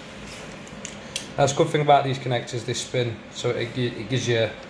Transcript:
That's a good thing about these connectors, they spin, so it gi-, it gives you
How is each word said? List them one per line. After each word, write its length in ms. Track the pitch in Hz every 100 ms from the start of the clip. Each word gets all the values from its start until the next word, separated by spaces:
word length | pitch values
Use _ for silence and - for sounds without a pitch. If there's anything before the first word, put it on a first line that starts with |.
| - - - - - - - - - - - - - -
That's 160 | 139
a 20 |
good 140 | - 156
thing 120 | 151
about 220 | 147 139
these 140 | 135 127
connectors, 480 | 131 120 - 120
they 80 | 123
spin, 420 | 117 - 127 120 104 -
so 200 | - 123
it 220 | 117 117
gi-, 140 | 127 123
it 220 | - 101
gives 180 | 123 110
you 220 | 113 107 -